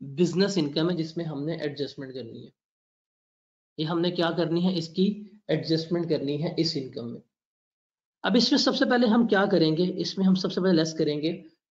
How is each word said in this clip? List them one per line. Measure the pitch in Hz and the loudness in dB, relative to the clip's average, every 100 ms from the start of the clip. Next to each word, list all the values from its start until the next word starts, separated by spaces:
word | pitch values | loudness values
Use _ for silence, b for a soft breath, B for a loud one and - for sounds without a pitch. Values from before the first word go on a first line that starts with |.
business | 139 139 170 165 196 190 | -8 0 0 2 0 0
income | 143 160 170 | -2 0 0
है, | 170 | -2
जिसमें | 156 170 160 | -4 -6 -8
हमने | 139 147 - | -6 -6 -6
adjustment | 147 135 139 - 135 | -6 -6 -8 -10 -14
करनी | 127 113 120 117 | -12 -14 -16 -18
है। | _ _ _ _ _ _ _ _ _ _ _ _ - | _ _ _ _ _ _ _ _ _ _ _ _ -8
ये | 160 | -4
हमने | 170 175 | -2 -2
क्या | 175 170 | 0 -2
करनी | 170 160 165 | 0 -2 0
है? | 185 180 | 0 -2
इसकी | 156 - 202 - - - - | -4 0 0 0 -10 -14 -4
adjustment | 151 135 160 - 170 160 | -4 0 -2 -2 -4 -2
करनी | 143 139 147 | -2 -2 -4
है | 175 170 | -4 -2
इस | 160 143 | -2 -4
income | 127 - 117 | -8 -10 -12
में। | - - _ _ _ _ _ _ _ _ _ | -14 -18 _ _ _ _ _ _ _ _ _
अब | 190 226 | 2 4
इसमें | - 294 | 4 4
सबसे | 262 - 240 | 2 2 2
पहले | 247 240 | 4 4
हम | 233 233 | 4 4
क्या | 196 202 | 4 4
करेंगे? | 185 156 160 180 | 4 4 2 0
इसमें | 185 170 190 190 | -2 -6 0 4
हम | 185 | 4
सबसे | 185 - | 2 0
पहले | 185 | 2
less | 165 160 | 4 2
करेंगे | - 151 147 156 185 B B _ | 0 -2 0 -4 -6 B B _